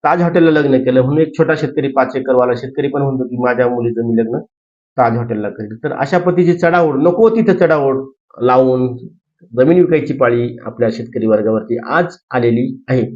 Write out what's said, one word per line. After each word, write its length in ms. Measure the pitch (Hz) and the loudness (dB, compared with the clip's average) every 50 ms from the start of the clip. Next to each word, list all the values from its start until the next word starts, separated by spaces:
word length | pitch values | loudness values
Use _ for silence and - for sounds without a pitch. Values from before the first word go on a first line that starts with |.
| - | 2
ताज 180 | 147 165 175 | 0 2 2
हॉटेलला 300 | 175 170 151 175 165 165 | 0 2 2 4 4 4
लग्न 260 | 156 151 147 139 131 | 4 2 2 2 2
केलं 240 | 127 131 131 127 131 | 2 2 2 2 2
म्हणून 200 | 127 131 147 156 | 2 2 2 0
एक 160 | 160 156 - | 0 0 0
छोटा 160 | - 120 - 160 | -2 0 0 0
शेतकरी, 300 | 147 151 135 - 156 135 | -2 -2 -4 -4 -4 -4
पाच 280 | 135 - 135 131 127 - | -2 0 0 -2 0 -2
एकरवाला 380 | 135 127 131 127 123 123 123 120 | -6 -2 0 2 2 2 2 0
शेतकरी 320 | 117 - 131 - - 139 | -4 -6 -8 -6 -4 -4
पण 140 | 135 135 143 | -2 -2 -2
म्हणतो 260 | 139 139 131 131 127 | -2 -2 -2 -4 -4
की 100 | 117 123 | -6 -6
माझ्या 320 | 117 123 123 123 120 127 120 | -2 0 0 2 2 0 0
मुलीचं 380 | 123 120 120 117 113 117 117 | 0 -2 -4 -4 -2 -2 -2
मी 160 | 117 113 113 113 | 0 0 0 0
लग्न 160 | 110 120 143 - _ _ _ _ _ _ _ _ _ _ | -2 -4 -8 -8 _ _ _ _ _ _ _ _ _ _
ताज 200 | - 127 117 113 | 0 0 0 0
हॉटेलला 320 | 120 117 117 113 104 104 101 | -2 -4 -4 -6 -6 -6 -6
करेल. 280 | 101 - 107 104 110 113 - | -8 -10 -12 -12 -12 -8 -8
तर 80 | 147 | -8
अशा 260 | - - 143 139 185 | -4 -4 -4 0 0
पद्धतीची 360 | 180 175 180 175 180 175 170 170 | 0 0 0 0 2 2 2 2
चढाओढ, 420 | 170 - 170 170 175 170 156 139 131 | 2 2 2 2 2 2 2 0 2
नको 280 | 147 175 175 - 226 226 | 2 2 2 4 4 4
तिथं 240 | 226 226 - 202 185 | 4 2 2 2 2
चढाओढ 520 | 180 185 160 160 151 139 139 131 135 135 135 _ _ _ _ _ - | 2 2 2 2 2 2 0 -2 -2 -6 -10 _ _ _ _ _ -2
लावून 560 | 120 123 127 131 131 131 127 131 127 123 123 - - - _ _ _ _ _ _ _ _ 113 | 0 2 4 4 4 4 2 0 -2 -4 -4 -8 -14 -18 _ _ _ _ _ _ _ _ 0
जमीन 220 | 120 131 151 175 180 | 2 2 4 6 4
विकायची 340 | 175 - 165 151 135 - 135 | 4 4 2 0 0 -2 -2
पाळी 440 | 127 135 120 120 120 120 120 - - - | 0 2 2 2 0 -2 -4 -8 -10 -14
आपल्या 240 | 110 - - 117 113 | -14 -6 -2 -2 -2
शेतकरी 360 | 113 113 113 - - - 107 | -2 -4 -10 -10 -8 -4 0
वर्गावरती 500 | 110 107 107 104 110 110 107 107 - 120 | 2 2 2 2 0 0 -2 -2 -4 -6
आज 280 | 117 - - 135 165 175 170 - _ _ _ 127 | -6 -4 -2 0 0 0 -2 -6 _ _ _ -4
आलेली 500 | 127 120 120 117 120 123 - - - - - | -2 0 0 0 0 -2 -4 -6 -12 -6 -2
आहे. 260 | 131 127 113 - - | -2 -2 -2 -4 -8